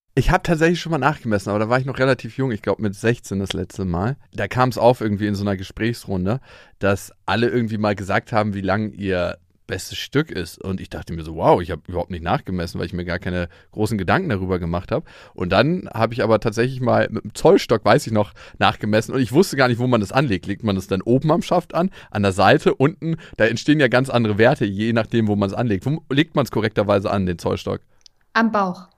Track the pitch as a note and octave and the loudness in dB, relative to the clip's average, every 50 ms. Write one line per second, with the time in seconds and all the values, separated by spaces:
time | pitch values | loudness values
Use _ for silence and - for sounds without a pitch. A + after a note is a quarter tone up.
0 | _ _ - C#3 - - F3 F#3 - - E3+ D3+ E3 E3+ F3+ E3 - D#3+ E3 C#3 | _ _ -2 0 2 4 2 2 2 2 2 4 4 2 2 2 -2 -4 -2 0
1 | B2+ C3+ C#3+ - - A#2 G#2 G2 - G#2 G2+ G#2+ A2 A2 B2 C3 C3 C3+ A#2+ B2+ | 2 0 0 -2 -2 -2 -2 0 0 0 -2 0 0 2 0 0 0 -2 -2 0
2 | C3 C3+ B2+ - - A2+ - - C3+ C3+ G#2+ - - G#2 - - A2 G2+ G2 - | 2 2 2 0 -4 -8 -6 -4 -4 -2 -4 -2 -2 -2 -2 0 -2 -4 -4 -2
3 | - A#2 A#2+ - - - G2 F#2+ G2 - - F2 F#2+ - - - F#2+ F2+ E2 E2 | 0 0 0 0 -2 -6 -6 -4 -4 -4 -4 -6 -6 -6 -6 -6 -4 -2 -2 -2
4 | G2 B2 C#3 - - _ - - G#2 - - B2+ B2+ B2+ - - A2+ A#2+ B2+ - | -2 -2 -4 -6 -12 _ -8 -8 -6 -2 0 0 0 2 2 4 4 4 4 4
5 | A2 A2 G#2 F#2+ G#2+ G#2 G2+ G2 G2+ G#2 G2 F#2 F#2+ - - - A2 A#2+ A#2 - | 2 -2 -2 0 0 -2 -2 -2 -2 -2 -4 -4 -6 -10 -8 -4 -4 -4 -4 -4
6 | - - G2+ F2+ F2+ F#2+ A#2+ C3 - - - - - - _ - G2+ G2 G2+ - | -6 -6 -4 -2 -2 -2 -2 -4 -6 -12 -20 -20 -20 -20 _ -2 0 0 0 0
7 | - - - _ _ - G2 A2+ A#2+ A2+ - B2 A#2 G#2+ A2+ G#2 G#2 G#2 G2+ G2+ | -2 -10 -20 _ _ -2 0 0 2 2 2 0 -2 -2 -2 0 0 0 0 -2
8 | F#2+ F#2 G2 A#2+ - - A#2 G#2+ G#2+ G#2+ G2 G2 F#2+ F#2 F#2+ G#2+ G#2+ G#2 - - | -2 -4 -4 -4 -2 -2 0 0 0 0 -2 -2 -2 0 0 0 -2 -4 -6 -6
9 | G2+ F#2+ F2+ F2 F2 F2+ - - _ _ _ _ _ - G2 F2+ - - G2 - | -4 -2 0 0 -2 -2 -4 -8 _ _ _ _ _ -10 -8 -8 -8 -10 -10 -10
10 | - - - C#3 D#3+ - - - - - - - - F#2+ F#2+ - E2+ - - - | -6 -2 0 0 0 -2 -4 -8 -8 -8 -10 -10 -8 -6 -6 -6 -8 -10 -12 -12
11 | - - E2+ E2 D#2 D#2+ D#2+ E2 G2+ D3 D#3 G2 E2+ E2 E2+ D2+ - - F2+ F2 | -10 -10 -10 -10 -8 -8 -6 0 2 4 4 2 2 -2 -8 -8 -8 -8 -6 -6
12 | F2 - F#2 E2 D#2+ F2 A2+ - - G2+ F#2+ F2 E2+ E2+ - F2+ F2+ D#2+ F2 F2 | -6 -6 -8 -6 -4 -2 -2 -2 -2 -4 -6 -4 -4 -6 -6 -6 -6 -6 -6 -6
13 | F2 F2 E2+ F2 - F#2+ F2+ F2+ F2 - - - _ _ - G#2 G#2+ G#2+ A#2 G2+ | -6 -6 -6 -6 -6 -4 -4 -4 -6 -6 -10 -16 _ _ -6 -4 -2 -2 -2 -2
14 | F2+ E2 G#2+ E3 F#3+ D#3 G#2+ F#2 F#2+ F#2 F#2 F2 F2 E2 E2+ F2 - - A2+ D3+ | 0 0 0 0 0 -2 -4 -2 -2 -2 -2 -2 -2 -2 -4 -4 -4 -4 -4 -6
15 | - - - - - - _ - F#2+ F2 F#2+ G2+ B2 D#3 F3+ F#3 - - - A2 | -6 -8 -16 -20 -20 -16 _ -6 -4 0 2 2 2 2 0 -6 -8 -8 -4 -2
16 | A2+ A2+ A#2 B2 G#2 A2 A2 G#2 - A2+ G2+ A2+ A#2+ B2+ C3+ B2+ C3 A#2 A2 G#2+ | -2 0 0 0 0 2 2 2 2 0 0 0 -2 -2 -2 -2 0 0 2 2
17 | G#2+ - A2 G2 - G#2 - - - D#3 G3 - - - A#2+ A2 - G2+ A#2 C#3+ | 0 0 -4 -8 -10 -10 -4 2 4 6 6 4 4 2 0 2 4 4 4 4
18 | - A2+ G#2+ G#2 G2+ - - - - - - - G2+ G2+ A2 - - G#2 G#2 A2 | 2 0 0 0 0 -2 -6 -20 -20 -12 -4 0 2 2 2 0 -2 0 2 2
19 | - - - C3+ B2+ F#2+ A#2+ E3 G3+ - C#3+ C3+ C3 B2 A#2 A2 B2 B2+ B2 A2 | 0 0 0 -2 0 2 4 4 4 4 2 2 2 2 2 0 0 2 2 2
20 | G2+ - - C3+ D3+ B2+ F#2+ F2 - F#2 G2+ - - G#2+ F#2+ F#2 F#2 - G2 F#2 | 0 0 0 0 0 2 0 -2 -4 -6 -6 -4 -2 -2 -2 -2 -2 -2 -4 -2
21 | - A2+ B2 C3 D#3+ D3+ D#3+ - - - E3+ F3+ - - - D#3+ F3+ F#3+ - - | 0 2 2 2 2 2 0 0 0 0 0 0 0 -2 -2 -2 -2 -2 -4 -8
22 | - - - G#2 G2+ G2 F#2 G2+ F#2+ G#2+ C3 - - - - - C3 C3 - - | -16 -8 -4 0 0 2 2 4 6 6 6 6 4 2 2 2 2 0 0 -2
23 | - E3 D#3+ - - - - - G#2+ A2+ A#2+ - - D3+ D3 D#3 C#3 A#2 A#2 B2+ | -6 -6 -6 -6 -8 -8 -2 2 2 2 2 2 2 2 4 4 4 4 4 2
24 | C3 - - B2 A#2 G#2+ G#2 G#2 A2+ B2 D3+ - B2 G2+ F#2+ G2 A2 A#2 A2+ A#2 | 2 2 0 0 0 2 4 4 4 4 4 2 0 -2 -2 -2 -2 0 0 0
25 | A2 - - A#2 A2 G#2 G#2 G2+ G2+ G2 G2+ A2 B2 A#2 G2+ F#2 - C3 D#3 E3 | -2 0 0 0 2 2 2 2 0 0 0 -2 -2 0 0 -2 -2 -2 -4 -4
26 | - - C3+ C#3+ E3 - - D#3 A#2+ - - A2+ G#2 A2 - A2+ G2+ G2+ G2+ G2+ | -4 -2 0 0 0 2 0 -2 -2 0 -2 -2 -2 -2 0 0 2 2 2 2
27 | G2+ F#2+ F#2+ G2+ F#2 F2+ F2 E2 - F#2 F#2+ - - F#2+ G2 - _ _ _ _ | 2 0 0 0 0 -2 -2 -4 -4 -4 -4 -4 -4 -6 -6 -8 _ _ _ _
28 | _ _ _ _ _ _ - A3+ A#3 A3 A3 G#3 G3 F#3 F3 - - - _ | _ _ _ _ _ _ 0 0 0 2 0 0 -2 -2 -4 -8 -12 -20 _